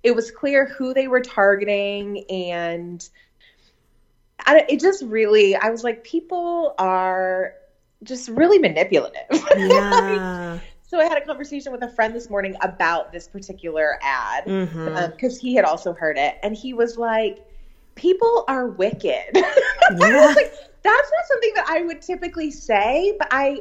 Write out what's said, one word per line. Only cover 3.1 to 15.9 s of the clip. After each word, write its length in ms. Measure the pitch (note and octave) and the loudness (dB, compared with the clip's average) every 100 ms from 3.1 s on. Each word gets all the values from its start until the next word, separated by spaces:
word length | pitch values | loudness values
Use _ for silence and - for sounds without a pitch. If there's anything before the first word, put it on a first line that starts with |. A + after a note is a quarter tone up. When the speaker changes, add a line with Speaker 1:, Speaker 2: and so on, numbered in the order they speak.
| _ _ _ _ _ _ _ _ _ _ _ _ - G3+ | _ _ _ _ _ _ _ _ _ _ _ _ -4 4
Speaker 1:
I, 200 | D#4 D4 | 4 6
it 100 | C#4+ | 2
just 240 | F4+ F#4+ | 2 0
really, 520 | A#3+ G#3+ G#3+ G#3+ G3 G3 | -4 0 4 6 4 4
I 140 | G#3+ | 0
was 120 | A3+ | -2
like, 200 | A#3+ A3+ | -6 -6
people 720 | - E4 E4 F4+ E4+ E4+ D4+ - | -6 -8 -6 -6 -4 -2 -4 -2
are 720 | F#3+ F#3 F#3 F#3 F#3 F#3 F#3 - _ _ _ _ | 0 0 0 -2 -2 -2 -6 -10 _ _ _ _
just 260 | A3 B3+ - | -16 -14 -8
really 300 | A#3 E4+ G4+ | 2 6 6
manipulative. 640 | A3+ D#3 F3+ D3 A#2+ C#2 - | 4 0 2 0 0 -12 -4
<laughs> 280 | D4+ D5 C#5+ | -4 2 2
Speaker 2:
Yeah. 1000 | F#4+ B4+ G4+ A#4+ C#4 G4+ F#3 F3+ F3 E3+ - - | 6 4 4 2 2 -2 -4 -6 -8 -10 -14 -20
Speaker 1:
So 160 | _ F4 | _ 0
I 20 | D#4+ | 0
had 120 | D4+ | 0
a 40 | D4 | -4
conversation 480 | C4 C#4+ C#4+ C#4 | -10 -10 -12 -12
with 100 | B3 | -10
a 60 | A#3+ | -8
friend 260 | A#3+ A3 A#3 | -2 -2 -2
this 140 | A#3 | -6
morning 260 | G#3 G3 F#3+ | -6 -6 -6
about 500 | F3 E3+ E3+ E3+ D#3 | -6 -2 -2 -2 -6
this 160 | E3+ - | -14 -16
particular 680 | G3 F#3+ F#3+ E3+ D#3 D#3 - | -20 -18 -14 -8 -2 -2 -2
ad, 440 | C#3 C3 G#2+ C3 - | -4 -4 -4 -6 -4
Speaker 2:
Mm-hmm. 500 | F#3+ F3+ E3 D#3+ E3 | -4 -4 -6 -8 -6
Speaker 1:
um, 160 | E3+ - | -6 -4
'cause 180 | B3+ B3 | -6 -6
he 160 | B3+ | -2
had 120 | B3 F3 | 0 0
also 260 | E3 F#3 | -2 -6